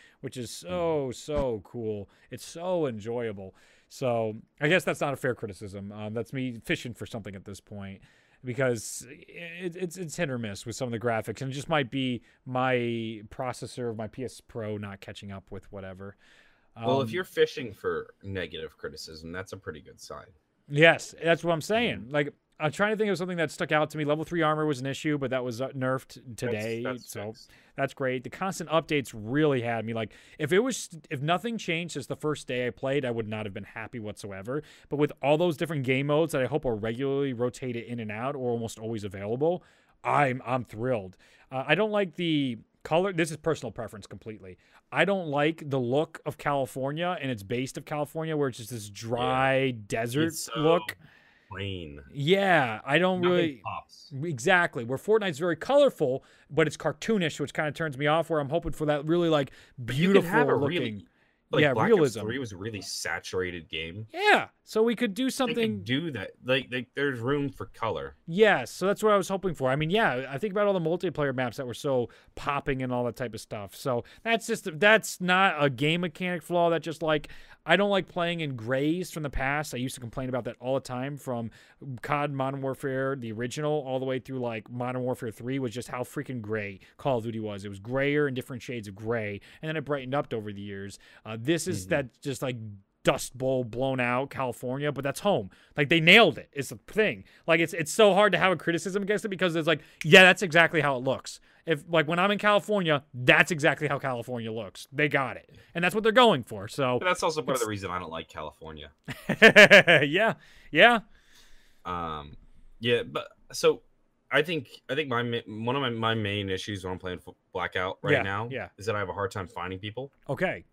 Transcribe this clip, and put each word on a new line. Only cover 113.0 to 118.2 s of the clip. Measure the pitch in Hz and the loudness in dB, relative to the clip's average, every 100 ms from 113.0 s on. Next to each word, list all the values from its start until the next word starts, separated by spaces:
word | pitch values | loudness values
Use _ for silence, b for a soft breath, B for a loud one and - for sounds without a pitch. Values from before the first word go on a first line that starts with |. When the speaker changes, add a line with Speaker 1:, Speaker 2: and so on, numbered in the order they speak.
Speaker 2:
but | 90 - - - - | 0 -6 -8 -14 -14
so | 135 165 147 - _ _ _ _ | 2 2 2 -2 _ _ _ _
I | 135 | 0
think, | 151 160 120 - - | 2 -2 -6 -12 -6
I | |
think | 135 143 | -4 -2
my | 120 | 0
ma-, | 120 117 - 107 | 0 -2 -6 -6
one | 113 139 | -4 -2
of | |
my, | 131 | -2
my | 113 110 | 0 0
main | 113 101 101 98 | 0 0 -2 -2
issues | 92 - 98 | -4 -4 -8
when | 90 | -6
I'm | 90 | -8
playing | 92 90 | -8 -10
Fo-, | - - _ | -12 -20 _
Blackout | 92 87 95 92 - | -6 -4 -2 -4 -2
right | 101 | 0
Speaker 1:
Yeah, | 135 | 2